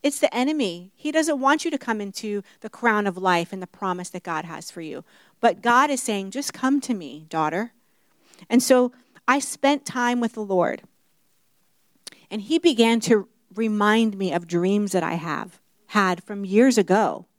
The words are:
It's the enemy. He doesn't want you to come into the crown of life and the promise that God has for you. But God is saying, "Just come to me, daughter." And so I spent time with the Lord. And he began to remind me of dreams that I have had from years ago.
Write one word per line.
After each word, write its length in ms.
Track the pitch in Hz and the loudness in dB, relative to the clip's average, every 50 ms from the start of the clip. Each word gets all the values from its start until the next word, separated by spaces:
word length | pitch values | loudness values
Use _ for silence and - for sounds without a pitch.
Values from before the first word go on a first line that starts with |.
| - | -2
It's 160 | 294 285 - | -2 -2 0
the 160 | - - - | -2 -2 0
enemy. 560 | 240 254 277 311 302 254 190 170 175 175 190 _ | 0 -2 0 0 -2 -2 -4 -4 -8 -14 -20 _
He 160 | _ - 302 294 | _ -8 -2 -2
doesn't 260 | 320 311 320 302 269 | 0 0 0 -2 0
want 260 | 262 269 294 311 - | 2 2 2 2 0
you 60 | 339 | -4
to 80 | 320 269 | -4 -4
come 220 | - - 226 214 | -4 -4 -6 -4
into 420 | 208 196 190 - - 214 208 202 196 _ _ _ | -6 -10 -10 -10 -8 -6 -6 -6 -8 _ _ _
the 80 | - 220 | -16 -16
crown 380 | - - - 233 214 208 208 | -14 -2 0 2 2 2 0
of 100 | 202 180 | -2 -4
life 360 | 185 185 185 180 170 170 - - | -2 0 2 2 2 0 -4 -8
and 100 | 190 185 | -12 -12
the 60 | - | -14
promise 420 | _ - 208 190 180 180 180 - | _ -8 -6 -6 -4 -4 -8 -10
that 140 | - 175 _ | -12 -12 _
God 200 | - 165 156 165 | -8 -8 -8 -8
has 260 | 170 165 - - - | -10 -14 -14 -14 -14
for 100 | - 175 | -14 -14
you. 240 | 165 156 - 147 - _ _ _ _ _ _ _ | -12 -12 -12 -14 -16 _ _ _ _ _ _ _
But 220 | - 233 - 202 - | 0 0 0 2 0
God 280 | 233 240 247 277 294 | 2 4 4 4 2
is 120 | 285 254 - | 0 -4 -2
saying, 300 | - 214 196 190 190 190 | -4 -4 -4 -4 -6 -8
"Just 200 | 254 285 - - | -8 -8 -8 -8
come 280 | - - 262 277 285 | -4 -2 0 0 0
to 140 | - - 247 | 0 -2 -6
me, 320 | 196 170 139 120 151 160 156 | -6 -6 -12 -14 -16 -16 -8
daughter." 440 | - 160 156 151 156 180 226 233 _ _ _ _ _ _ _ _ _ _ _ _ _ - - _ | -4 -2 -2 0 0 -2 -4 -6 _ _ _ _ _ _ _ _ _ _ _ _ _ -20 -8 _
And 100 | 220 240 | 2 2
so 320 | 240 - 262 254 247 247 - _ _ _ _ - _ - | 4 6 4 4 4 2 -2 _ _ _ _ -10 _ 0
I 100 | 254 285 | 0 0
spent 480 | 269 - - - - 277 294 277 _ | 0 -4 -10 -2 0 0 0 0 _
time 320 | - - 254 240 240 247 247 | -8 -6 -2 -2 0 0 0
with 120 | 240 226 - | -2 -4 -4
the 100 | 220 214 | -6 -6
Lord. 400 | 196 196 180 175 - - - _ _ _ _ _ _ _ _ _ _ _ _ _ _ _ _ _ _ _ _ _ _ _ _ _ - - _ _ _ | -2 0 0 2 0 -2 -6 _ _ _ _ _ _ _ _ _ _ _ _ _ _ _ _ _ _ _ _ _ _ _ _ _ -20 -20 _ _ _
And 120 | 196 214 196 | -10 -10 -4
he 160 | 214 311 330 | -2 -2 2
began 400 | - 349 277 220 226 226 233 233 | 4 4 4 6 4 4 4 2
to 280 | 214 - 233 214 190 _ _ _ _ _ - | 4 4 2 2 2 _ _ _ _ _ -6
remind 600 | 214 226 220 214 208 202 208 214 226 226 220 202 | -4 -2 -2 0 2 4 4 4 4 2 0 0
me 160 | 196 196 180 143 | -2 -4 -2 -2
of 140 | 175 175 | -2 -4
dreams 460 | 165 175 175 175 190 202 208 208 196 185 | -2 -2 0 2 2 2 0 0 0 -2
that 100 | 185 165 | -2 -2
I 120 | 160 170 | -2 -4
have 460 | 170 156 165 156 - - 185 - _ _ _ _ _ _ _ | -6 -6 -6 -6 -8 -8 -12 -16 _ _ _ _ _ _ _
had 360 | - 214 196 185 180 170 - | 0 0 0 0 0 -4 -6
from 200 | _ 208 202 196 | _ -10 -10 -6
years 340 | 190 190 214 247 269 240 220 | 2 4 6 6 6 6 4
ago. 480 | 196 - 185 208 214 147 78 - 185 _ _ | 4 4 4 4 4 2 -2 -6 -12 _ _